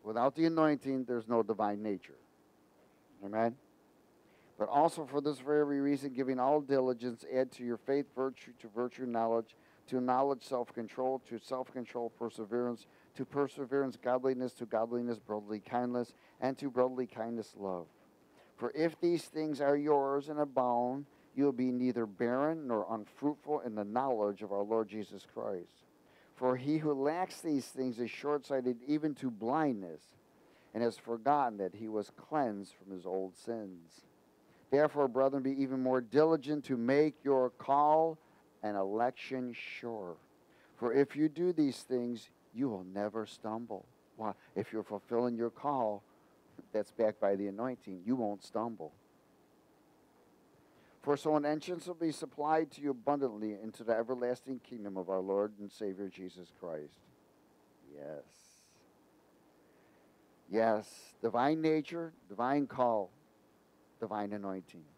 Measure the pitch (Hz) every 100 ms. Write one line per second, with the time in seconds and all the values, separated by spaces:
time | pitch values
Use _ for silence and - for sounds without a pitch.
0 | 110 113 131 147 165 165 156 143 135 135
1 | 123 120 110 117 107 104 104 104 107 95
2 | - 69 _ _ _ _ _ _ _ _
3 | _ - 98 110 117 131 _ _ _ _
4 | _ _ _ _ - - 104 139 160 165
5 | 139 143 143 135 131 151 143 143 139 139
6 | 139 127 131 127 127 151 135 135 127 120
7 | 123 113 76 127 131 - 123 113 - 139
8 | 139 123 131 123 - 117 113 107 123 127
9 | 127 117 113 113 113 - - - - 127
10 | 127 127 139 131 - 127 117 - 110 -
11 | 131 131 - 117 - 131 131 135 117 123
12 | 117 - 117 110 107 120 123 117 - -
13 | - - 131 143 135 - 127 139 135 113
14 | 123 127 131 127 127 - 117 110 117 120
15 | 120 110 - 107 104 107 - 123 123 123
16 | 117 - - _ 131 131 143 123 127 127
17 | 123 123 113 117 104 110 98 90 80 _
18 | - _ _ - - - 117 143 165 160
19 | 175 170 - 156 156 139 143 147 147 143
20 | 139 143 143 151 147 135 123 120 123 135
21 | 143 - - 127 143 131 127 123 127 120
22 | 113 95 120 127 151 165 139 110 92 113
23 | 101 - 147 147 143 151 123 107 101 117
24 | 135 117 104 101 104 101 104 113 107 107
25 | 101 101 - 117 113 95 87 _ _ _
26 | _ - - - 127 127 139 156 156 139
27 | 143 170 185 - 170 143 - 131 131 117
28 | 117 - 143 147 - 139 127 120 127 151
29 | 151 135 131 107 113 151 151 110 90 78
30 | - - _ _ _ - - 110 120 107
31 | - 117 117 147 127 104 92 98 110 107
32 | 101 - - 151 127 101 95 - 95 95
33 | 90 95 95 90 - 113 101 90 82 -
34 | _ _ _ _ _ - _ 139 151 147
35 | 135 123 135 139 131 139 135 131 131 127
36 | 117 131 156 160 135 147 131 127 120 139
37 | 156 - 147 135 127 - - 139 147 156
38 | 160 156 _ - _ _ 107 101 98 107
39 | 123 - - 131 123 117 - - 120 110
40 | 90 80 _ _ _ - - - 120 131
41 | 139 143 156 151 180 160 143 120 - 127
42 | 120 117 - _ _ 113 135 101 92 98
43 | 104 110 107 - 107 113 117 98 - _
44 | _ - 110 98 - - 110 110 101 104
45 | - 117 123 113 117 - 143 139 110 104
46 | - _ _ _ _ - - 107 104 -
47 | 107 104 101 98 101 98 127 123 - 92
48 | 95 127 107 101 - 107 117 107 78 -
49 | _ _ _ _ _ _ _ _ _ _
50 | _ _ _ _ _ - _ - _ _
51 | - 143 156 151 147 151 180 175 175 165
52 | 165 143 143 - 147 160 156 - 143 127
53 | 110 143 135 107 107 101 110 - 113 113
54 | 113 127 123 123 135 127 - 123 101 95
55 | 90 95 95 98 107 104 101 - 104 95
56 | 98 92 92 92 87 - 87 78 73 -
57 | _ _ _ _ _ _ _ _ 67 73
58 | 71 76 - - - _ _ _ _ _
59 | _ _ _ _ _ _ _ _ _ _
60 | _ _ _ _ - 101 113 107 104 -
61 | - _ 117 120 135 160 160 156 143 170
62 | 165 - - 101 123 143 135 - 123 110
63 | 95 _ _ _ _ _ _ _ _ _
64 | 110 104 101 104 98 95 85 87 76